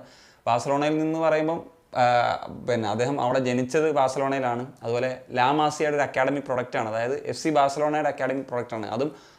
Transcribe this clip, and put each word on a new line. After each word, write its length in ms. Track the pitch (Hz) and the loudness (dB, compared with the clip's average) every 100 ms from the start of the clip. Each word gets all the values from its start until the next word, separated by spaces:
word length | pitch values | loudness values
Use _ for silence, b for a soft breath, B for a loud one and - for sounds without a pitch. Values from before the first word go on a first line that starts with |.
| B B B B - | B B B B 0
ബാഴ്സലോണയിൽ 500 | 120 131 139 151 156 | 0 2 0 2 0
നിന്ന് 220 | 156 160 | 0 0
പറയുമ്പം, 440 | 160 156 156 165 - - _ 127 | 2 2 0 -2 -8 -20 _ 0
ആ, 80 | 123 120 120 - - - - | 4 4 2 0 -6 -8 -2
പിന്നെ 200 | 117 107 | -2 0
അദ്ദേഹം 320 | 110 123 143 | 0 0 0
അവിടെ 180 | 123 135 | 0 2
ജനിച്ചത് 520 | 127 123 127 160 156 | 2 0 0 2 2
ബാഴ്സലോണയിലാണ്. 800 | 143 131 143 135 139 127 120 131 - | 2 2 2 0 0 -2 -2 -6 -10
അതുപോലെ 340 | 117 120 127 127 - | -4 -2 -2 -4 -6
ലാ 200 | 123 123 | 2 2
മാസിയയുടെ 440 | 151 151 147 151 147 | 4 2 2 0 2
ഒരു 80 | |
അക്കാഡമി 360 | 131 127 131 143 | 0 2 0 0
പ്രൊഡക്റ്റാണ്, 500 | 139 123 120 135 113 | -2 -4 -2 -4 -2
അതായത് 340 | 110 120 143 - | -2 -2 -4 -6
എഫ് 180 | 123 | -4
സി 60 | 165 | 0
ബാഴ്സലോണയുടെ 580 | 147 139 151 151 151 147 | 4 2 2 0 2 0
അക്കാഡമി 340 | 139 131 135 | -2 -2 -4
പ്രൊഡക്റ്റാണ്. 460 | 131 123 117 113 104 | -4 -6 -6 -8 -6
അതും 240 | 110 151 B B | -4 -4 B B